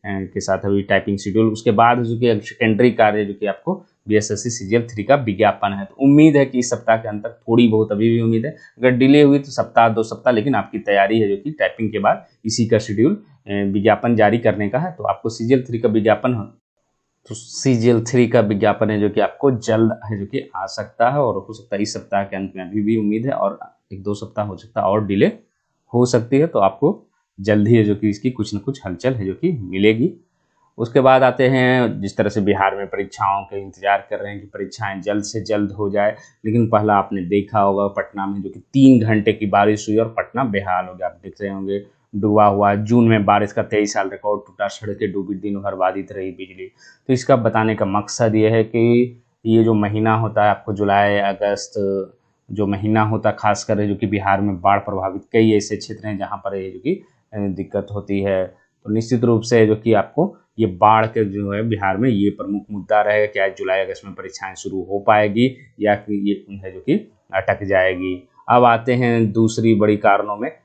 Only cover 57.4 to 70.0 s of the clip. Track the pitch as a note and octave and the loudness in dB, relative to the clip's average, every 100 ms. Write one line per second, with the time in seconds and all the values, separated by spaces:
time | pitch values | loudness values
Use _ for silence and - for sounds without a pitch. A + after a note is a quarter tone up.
57.4 | G2+ F2+ F#2 G2+ G2 G#2 - G2+ G2 F#2+ | -6 -6 -6 -6 -6 -10 -4 -4 0 -2
58.4 | F2+ _ _ _ - A2 A2+ B2 A#2 A2+ | -4 _ _ _ -4 -4 0 0 2 2
59.4 | A2+ A#2+ G#2+ G#2+ A#2 G#2 - - - - | 2 4 4 2 2 0 0 -2 -2 -4
60.4 | _ - G#2+ F2+ G#2 A2 A2 A2+ G#2 G2+ | _ -4 -2 2 4 4 2 -2 -4 -4
61.4 | G2+ G2+ A2+ G2+ F#2+ F#2+ C3 G#2 G2+ G2 | -6 -4 -4 -2 -2 0 0 2 0 -2
62.4 | G2 G2+ - G#2 F2 G#2+ G#2 G#2+ G#2 G#2 | -8 -8 -8 -14 0 0 2 0 0 0
63.4 | G2 F#2+ F#2+ F#2+ F#2+ F2+ G2+ F2+ F#2+ - | -4 -2 -4 -2 -4 -8 -14 -16 -16 -14
64.4 | F#2+ F#2 G2 F#2+ F2 G2+ G2+ G#2+ G#2+ G2+ | -14 -12 -10 -10 -6 -2 2 4 2 2
65.4 | B2+ B2 - - G#2 G#2 G#2 G2+ G2+ G2 | 0 -2 -20 -4 0 0 -2 -4 -2 -4
66.4 | - G2 F#2+ F#2 B2 G3+ - _ _ F#2+ | -8 -16 -16 -10 -2 -2 -4 _ _ -4
67.4 | F#2+ G2 F#2+ F#2+ F#2 F#2 F#2 F2+ _ _ | -2 -4 0 2 2 0 -6 -8 _ _
68.4 | - B2 A#2+ A2+ A#2 B2 B2 A#2 A2+ G#2+ | 2 4 6 4 0 0 2 2 2 2
69.4 | A2 A2+ A2+ G#2+ G#2+ G#2 | 0 2 2 4 4 4